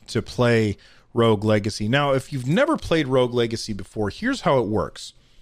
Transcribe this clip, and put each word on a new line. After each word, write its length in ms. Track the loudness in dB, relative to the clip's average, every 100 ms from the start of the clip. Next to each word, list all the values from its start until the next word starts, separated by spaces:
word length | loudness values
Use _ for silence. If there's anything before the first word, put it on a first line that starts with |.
| -8
to 160 | -6
play 560 | -6 0 2 4 2 -2 -12 -20 _ 2
Rogue 280 | 4 4
Legacy. 440 | 2 2 0 -4 -2
Now, 260 | 0 2
if 180 | 0 -2
you've 160 | -6 -2
never 300 | 0 2 0
played 300 | 0 0 2
Rogue 260 | 2 2
Legacy 400 | 2 -2 -2 -6
before, 380 | -10 -10 -6 -4
here's 300 | -4 -4 -2
how 180 | 0 2
it 80 | 2
works. 460 | 0 -2 -6 -18 -20 _ -20